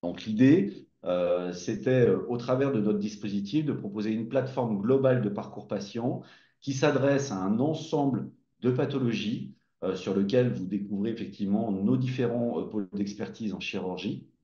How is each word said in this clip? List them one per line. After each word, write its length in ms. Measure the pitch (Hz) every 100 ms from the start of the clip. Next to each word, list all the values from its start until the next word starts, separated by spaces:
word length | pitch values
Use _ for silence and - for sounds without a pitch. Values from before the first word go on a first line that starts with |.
Donc 220 | 85 -
l'idée, 640 | - 107 131 170 202 - - _ 87
euh, 480 | 90 87 90 90
c'était, 520 | 90 - 107 - 127 113
euh, 160 | 95 -
au 80 | 120
travers 380 | 120 127 139
de 80 | 120
notre 180 | 104 104
dispositif, 640 | 104 - 101 101 101 151
de 80 | 151
proposer 400 | 113 104 101 107
une 160 | 110 117
plateforme 540 | 135 123 - 117 101
globale 400 | 104 135 131 123
de 80 | 104
parcours 400 | 101 104 - -
patient 520 | 104 - - 123 135 - - _ _
qui 140 | -
s'adresse 580 | 135 156 135 139 139 -
à 60 | 98
un 240 | 92 113
ensemble 680 | 143 160 - 151 139 113 98 - _ _
de 120 | 120
pathologies, 840 | 127 120 135 123 104 104 139 - - _ _ 92
euh, 100 | 92
sur 180 | -
lequel 380 | 98 98 127 123
vous 140 | 98 92
découvrez 460 | 104 101 101 107
effectivement 600 | 117 87 98 101 101 117
nos 240 | 95 101 127
différents, 640 | 127 127 120 120 120 -
euh, 60 | 98
pôles 240 | 107 95
d'expertise 600 | 101 101 101 107 - 110
en 80 | 92
chirurgie 680 | - 104 92 90 98 139 - _